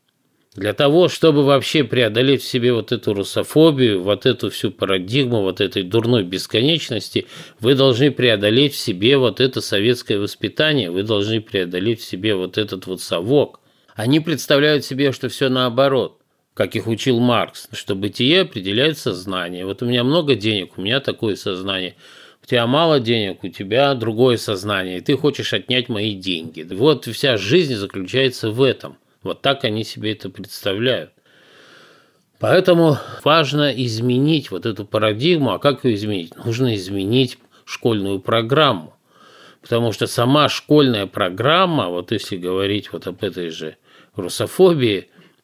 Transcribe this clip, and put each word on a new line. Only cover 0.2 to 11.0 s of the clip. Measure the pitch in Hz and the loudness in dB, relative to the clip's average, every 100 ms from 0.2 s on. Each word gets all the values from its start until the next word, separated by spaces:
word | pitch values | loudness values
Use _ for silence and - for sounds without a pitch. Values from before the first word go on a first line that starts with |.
| _ _ _ - | _ _ _ -8
Для | 104 | -6
того, | 98 143 165 170 | 0 4 4 4
чтобы | - 165 147 | 4 4 4
вообще | 139 139 - 160 | 4 2 2 0
преодолеть | 123 120 113 110 131 131 | 0 0 2 2 2 2
в | - | 0
себе | 127 120 | 0 2
вот | 117 95 | 0 -2
эту | 117 - | -4 -2
русофобию, | 101 92 - 90 147 160 139 123 98 | -2 -2 -4 0 6 6 6 2 2
вот | 92 101 131 | 0 0 0
эту | 113 104 | -2 -4
всю | - 110 | -4 -6
парадигму | - 95 95 90 135 127 117 | -4 -2 -2 0 0 0 0
вот | 95 92 | -2 0
этой | 98 101 | -2 -2
дурной | 90 113 113 123 | 0 0 2 2
бесконечности, | 90 92 - 110 135 160 - 110 - - - - - _ | 0 -6 -2 0 0 0 -4 -8 -4 -6 -6 -16 -20 _
вы | 117 135 | 2 4
должны | 135 113 143 | 4 4 2
преодолеть | 123 123 107 104 117 143 | 4 2 4 4 4 2
в | - | 0
себе | - 90 110 139 | -6 0 2 4
вот | 123 - | 2 2
это | 131 123 | -2 0
советское | - 104 107 120 - 104 | -2 0 2 0 -2 -2
воспитание, | 101 - 107 - 156 147 90 | -2 -4 -6 0 0 0 -2
вы | 90 | -4